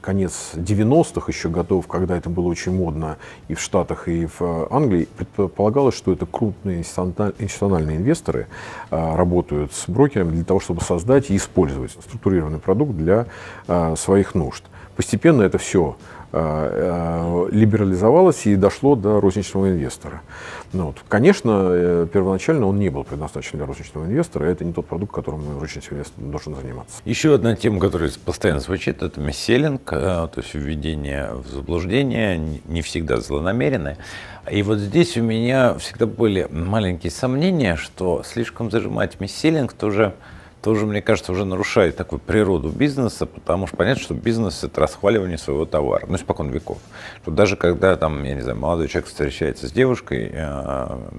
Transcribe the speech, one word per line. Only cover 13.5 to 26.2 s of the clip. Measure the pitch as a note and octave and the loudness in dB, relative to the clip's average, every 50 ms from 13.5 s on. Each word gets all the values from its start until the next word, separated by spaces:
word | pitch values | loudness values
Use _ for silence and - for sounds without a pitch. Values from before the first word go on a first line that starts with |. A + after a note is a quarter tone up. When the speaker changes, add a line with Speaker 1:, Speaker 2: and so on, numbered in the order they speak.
| - - - | -16 -10 -2
Speaker 1:
э, | - F2 F2 E2 D#2+ D#2+ | 0 2 2 2 2 0
своих | - - - G2 G2+ F#2+ - - | -2 2 4 4 4 4 4 0
нужд. | F#2 C#2+ - - - - - - - - - - | -2 -2 -2 -6 -10 -16 -20 -20 -20 -20 -8 -6
Постепенно | - - - - G#2 - E3 D#3 B2 G2 | -4 -2 0 0 4 6 6 6 8 6
это | F2+ - | 4 4
всё, | F#2 - - - F#2+ D#2+ C#2+ - - - - - - - - | 0 -2 0 2 2 2 2 -2 -6 -14 -20 -18 -18 -14 -6
э, | - D#2+ D#2+ D2+ D2+ D#2 D#2 C2 G1+ - E2 F2+ F2 F2 E2 E2+ E2 E2 E2+ E2+ F2 F2 F2+ F#2+ | -2 -2 0 0 0 0 -2 -2 0 0 0 0 0 -2 -2 -2 -2 -2 -2 0 0 0 0 2
э, | - | 4
либерализовалось | G#2+ A2 G#2+ G#2 A2 G2+ F#2+ F#2 F2+ G2+ A2+ C#3+ F3 F#3+ F3+ - - - | 4 6 6 4 4 2 2 2 4 6 6 8 8 8 6 4 4 2
и | G#2 G2+ | 2 4
дошло | F#2+ G2+ F#2+ - - C#3 C#3 C#3+ | 6 4 4 4 4 4 4 4
до | A2 F#2+ G#2 G#2+ G#2 | 4 4 4 4 4
розничного | G2+ G2 F#2 G#2 F#2+ - - F#2+ G2 F#2+ | 4 4 4 2 -2 -2 -2 0 2 2
инвестора. | F#2 E2 C2+ B1 - - - D2+ D#2+ D#2+ - - - - - - - - - - - | 2 0 -2 -4 -6 -10 -12 -14 -14 -14 -16 -18 -18 -16 -16 -14 -14 -16 -12 -6 -4
Ну | F#2 E2+ | -4 -4
вот. | C#2+ C#2 - - | -4 -6 -10 -4
Конечно, | - G#2+ G#2 B2+ F#3 G3 - - A#2+ G#2+ G2 F#2+ F2+ | 0 2 4 6 6 4 4 4 2 4 4 4 4
э, | F2+ F2 F2 F2 F2 E2+ E2+ E2 | 4 4 4 4 4 2 2 2
первоначально | - G2+ F#2 F#2+ F#2+ F#2 - - D#3+ D3 G#2+ | 2 2 2 2 0 0 2 0 2 2 2
он | F#2+ G2 | 2 2
не | G2+ G2+ F2 | 2 2 0
был | C2+ C#2 C2+ | -2 -4 -6
предназначен | - - D2 D#2 D2+ - C#2+ - - - | -8 -8 -8 -8 -8 -8 -10 -10 -10 -8
для | D2 D2 | -8 -8
розничного | C#2 - D2+ D2+ - - D2+ D#2 | -8 -8 -10 -14 -12 -10 -8 -6
инвестора, | F2 A2+ D#3+ E3+ - - - D2 | -2 -2 -2 -2 -2 -4 -2 0
это | F2 F2+ - D#2+ | 0 0 -2 -4
не | E2+ E2 | -4 -4
тот | F2+ - | -6 -6
продукт, | - E2 E2+ G#2 - - | -6 -6 -6 -6 -6 -6
которым | D2 C#2+ C#2 D2 D2+ D2 D2 D2 C#2 | -8 -6 -6 -8 -8 -8 -8 -8 -8
розничный | D#2 D2+ - D2+ - - C#2+ | -8 -10 -10 -12 -12 -10 -10
инвестор | C#2+ C#2+ - - - | -10 -10 -10 -12 -12